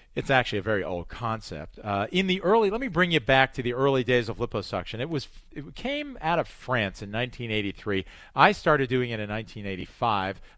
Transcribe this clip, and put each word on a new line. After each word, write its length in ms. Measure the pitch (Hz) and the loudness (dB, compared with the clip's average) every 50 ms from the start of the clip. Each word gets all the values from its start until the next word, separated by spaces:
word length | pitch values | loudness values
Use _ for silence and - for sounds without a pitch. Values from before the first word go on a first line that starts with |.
| _ _ - | _ _ -8
it's 160 | - - - | -6 0 2
actually 260 | 139 127 120 - - | 2 2 2 2 -2
a 60 | 101 87 | -2 0
very 200 | 107 110 98 87 | 0 0 0 0
old 260 | 78 90 87 85 - | -2 -4 -6 -6 -8
concept. 680 | - - 120 113 113 110 - - 87 76 78 - - - - | -8 -6 -4 -4 -4 -4 -6 -10 -10 -10 -10 -12 -14 -10 -6
Uh, 240 | 107 101 98 104 120 | -4 -2 -2 -2 0
in 140 | - 180 196 | 0 0 2
the 160 | 185 185 190 | 2 0 2
early, 300 | - 175 214 233 220 196 | 4 4 4 6 4 2
let 100 | 196 233 | 0 -2
me 60 | 269 | -4
bring 240 | 247 160 165 180 175 | -2 2 2 4 4
you 80 | 165 156 | 4 2
back 340 | 107 - 135 131 135 131 - | 4 6 6 6 6 4 2
to 80 | - | -2
the 140 | 120 123 120 | -2 -2 0
early 280 | 127 135 139 135 131 123 | 2 2 4 4 2 4
days 260 | 123 127 123 117 110 | 4 4 4 2 0
of 100 | 107 92 | -2 -4
liposuction. 600 | 120 113 - 107 92 - - 95 87 - - 110 | -4 -2 -2 -4 -4 -4 -4 -4 -4 -6 -6 -6
It 120 | 131 165 | -6 -4
was, 160 | 165 139 - - - - - - | -4 -4 -6 -8 -14 -20 -20 -16
it 240 | - - 139 165 - | -14 -14 -14 -12 -10
came 420 | - - 247 285 294 302 285 254 - | -8 -6 -4 -4 -4 -6 -8 -8 -4
out 180 | 151 160 175 165 | -2 0 0 0
of 80 | 127 | 0
France 560 | - - - - - 127 120 104 95 92 - 107 | -2 -6 -10 -4 -2 0 0 0 0 -4 -6 -8
in 80 | 98 | -6
nineteen 400 | 104 113 123 123 - - 120 113 | -4 -4 -4 -4 -6 -8 -4 -2
eighty-three. 520 | 107 107 101 98 90 - - 110 101 95 90 - - - - - - | 0 0 0 -2 -4 -4 -2 0 0 0 0 -4 -10 -20 -18 -4 2
I 160 | 135 143 196 | 4 4 4
started 380 | 208 - - 170 151 143 135 117 | 4 2 2 2 4 4 2 0
doing 220 | 127 127 123 120 | 0 0 0 -2
it 80 | 117 107 | -4 -6
in 100 | 107 101 | -6 -6
nineteen 380 | 104 110 113 - - 110 101 | -6 -6 -8 -8 -12 -10 -8
eighty-five. 760 | 98 95 90 90 - - - 123 117 107 98 95 95 98 - - - - | -6 -6 -6 -8 -10 -6 -2 0 0 2 2 0 -2 -4 -8 -12 -20 -8